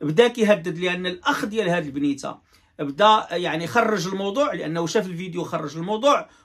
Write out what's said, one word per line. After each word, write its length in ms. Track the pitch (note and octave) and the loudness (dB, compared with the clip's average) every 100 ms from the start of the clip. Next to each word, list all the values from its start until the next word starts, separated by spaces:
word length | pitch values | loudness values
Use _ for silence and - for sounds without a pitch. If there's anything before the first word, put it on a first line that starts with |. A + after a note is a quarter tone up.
بدا 280 | D3+ D#3+ A#3+ | 0 4 4
كيهدد، 500 | A#3+ G#3 G3+ F3 E3 | 4 4 4 2 -4
لان 280 | F3+ F3+ F3+ | -2 -2 -4
الاخ 380 | F3+ C#4+ C#4+ | -2 -2 -2
ديال 240 | A3+ A3 F#3+ | -2 -2 0
هاد 160 | F3 | 0
البنيته 520 | D3+ C#3 C#3+ C3+ C#3 B2+ _ _ _ - | -2 -2 -2 -2 -8 -12 _ _ _ -10
بدا 480 | D3 C#3+ G#3 A3 - | -8 4 6 6 2
يعني 360 | F3 E3+ D#3+ E3+ | -4 -4 -4 0
خرج 400 | A#3+ A3 G#3 E3+ | 2 2 0 -2
الموضوع، 460 | F#3+ G3 G#3+ D4 | -4 -4 0 0
لانه 320 | - D#3 E3 E3 | -2 -4 -4 0
شاف 200 | G#3+ F#3 | -2 -2
الفيديو 380 | E3+ F#3 E3+ | -6 -8 -8
خرج 320 | D#3+ E3 D3+ D#3+ | -6 -6 -6 -8
الموضوع. 520 | F3+ G#3+ C#4 A#3 - _ | -6 0 2 2 0 _